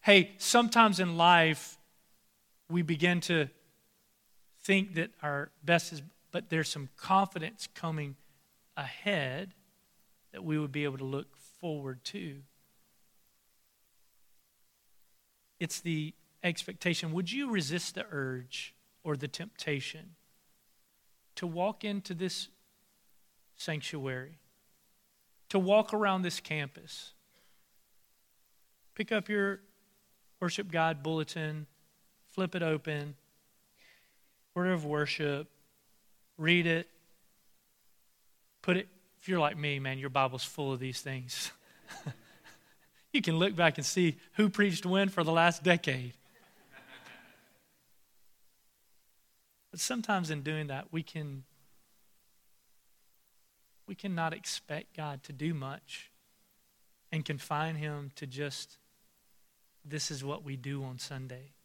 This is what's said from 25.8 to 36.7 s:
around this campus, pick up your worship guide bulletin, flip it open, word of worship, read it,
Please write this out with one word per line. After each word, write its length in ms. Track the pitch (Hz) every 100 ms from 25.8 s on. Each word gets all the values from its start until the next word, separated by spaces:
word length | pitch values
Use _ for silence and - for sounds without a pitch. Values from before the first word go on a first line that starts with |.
| 214
around 300 | 214 202 190
this 180 | 180 -
campus, 720 | - 156 143 - - - - - _ _ _ _ _ _ _ _ _ _ _ _ _ _ _ _ - -
pick 180 | 220
up 160 | 220 185
your 320 | 208 196 196 - _ _ _ _ _ _ _
worship 280 | 175 185 202
guide 320 | 165 160 156
bulletin, 640 | 151 160 151 165 156 151 151 _ _ _ _ _ _
flip 220 | - 185
it 80 | 180
open, 540 | 165 156 156 147 147 143 _ _ _ _ _ _ - _ _ _ _ _ _
word 140 | 175 180
of 160 | 175
worship, 640 | 147 147 143 - 147 143 156 _ _ _ _ _ _ _ _ -
read 300 | 160 175
it, 220 | 165